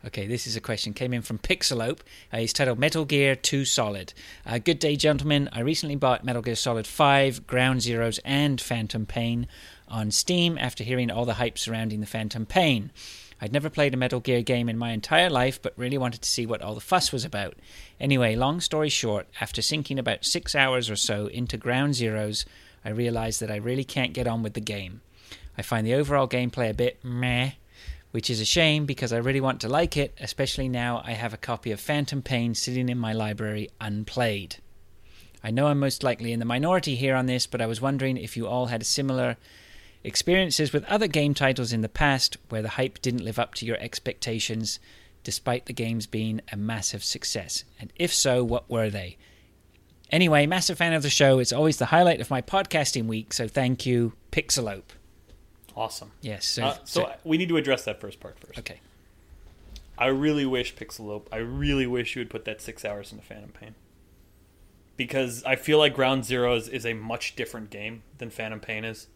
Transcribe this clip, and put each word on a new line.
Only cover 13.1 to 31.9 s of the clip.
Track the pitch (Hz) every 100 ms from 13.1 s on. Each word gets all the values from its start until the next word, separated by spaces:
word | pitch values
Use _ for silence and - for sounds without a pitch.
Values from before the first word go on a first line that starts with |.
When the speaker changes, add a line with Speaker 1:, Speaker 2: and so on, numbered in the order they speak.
| - - -
Speaker 1:
I'd | 104
never | 139 151
played | 151 143
a | 127
Metal | 127 127
Gear | 117 120
game | 117 123 117
in | 113
my | 117
entire | 110 - 156 180
life, | 135 127 127
but | - -
really | 123 139
wanted | 127 117
to | -
see | - 113
what | 110
all | 101
the | 113
fuss | - 185 -
was | 131
about. | 147 104 98 - - - - -
Anyway, | 135 135 120 110
long | 131 170
story | - 156 151
short, | - 117 104 - -
after | 117 -
sinking | - 151 143 135
about | 120 104 -
six | 175 - 143
hours | 135 127 113
or | 101
so | - 104 104
into | 120 123 117
Ground | 117 127 143
Zeroes, | 127 113 107 107 107 - - - -
I | 110
realized | 110 120 117 113 113
that | 110
I | 104
really | 113 131
can't | 131 139 123
get | 104 120
on | 113
with | 107 107
the |
game. | 107 101 95 104 _ - - - - -
I |
find | - 117 110
the |
overall | 131 143 143 131
gameplay | 123 123 131 113
a |
bit | 110 123 -
meh, | 127 123 123 123 131 135 - - - - -
which | 113 -
is | 113
a | 110
shame | 175 160 151 143
because | 135 123
I | 117
really | 120 135
want | 135 127
to | 113
like | 147 175 151
it, | 139 -
especially | 123 - 135 - 131
now | 123 120 120 -
I |
have | 110 113
a | 110
copy | - 113 120
of | 104
Phantom | -